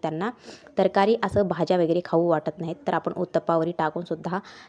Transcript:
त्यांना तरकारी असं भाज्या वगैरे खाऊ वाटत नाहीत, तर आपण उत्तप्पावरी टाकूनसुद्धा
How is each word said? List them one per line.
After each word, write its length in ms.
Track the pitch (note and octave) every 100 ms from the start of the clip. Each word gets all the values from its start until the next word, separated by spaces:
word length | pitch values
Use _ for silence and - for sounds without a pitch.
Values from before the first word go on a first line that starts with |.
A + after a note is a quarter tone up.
त्यांना 300 | D#3+ D#3 G#3+ - - - - -
तरकारी 380 | F#3 G3 G3+ A3+
असं 240 | G3 G3+ F#3+
भाज्या 300 | E3+ D#3+ F#3
वगैरे 240 | E3 E3 -
खाऊ 220 | E3 F3
वाटत 320 | D#3 D#3 -
नाहीत, 160 | E3 - -
तर 60 |
आपण 200 | E3+ F3
उत्तप्पावरी 580 | F3+ F3 - - E3 E3
टाकूनसुद्धा 680 | F3 D#3 E3+ F3 D#3+ E3 F#3 - -